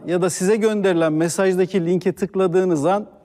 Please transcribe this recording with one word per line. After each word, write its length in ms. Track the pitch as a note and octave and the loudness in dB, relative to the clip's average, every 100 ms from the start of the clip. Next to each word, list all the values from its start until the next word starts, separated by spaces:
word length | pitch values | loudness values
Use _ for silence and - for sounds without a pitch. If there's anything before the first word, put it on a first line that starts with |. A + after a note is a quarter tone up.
| D3+ | -4
ya 140 | F3 | -2
da 80 | F3+ | -2
size 260 | - F#3 A3 | 0 0 2
gönderilen 580 | A3 G#3 F#3+ E3 D#3+ | 2 0 0 2 0
mesajdaki 720 | D#3 E3 - F#3+ F#3 F#3 G3 E3+ | 0 -2 0 0 2 0 0 0
linke 260 | F3+ F#3 | 0 -2
tıkladığınız 760 | - G3 F#3+ F#3 F3+ F#3 D#3 D#3 | -4 -4 0 2 2 2 0 0
an 220 | G3+ G#3 - | -2 -4 -18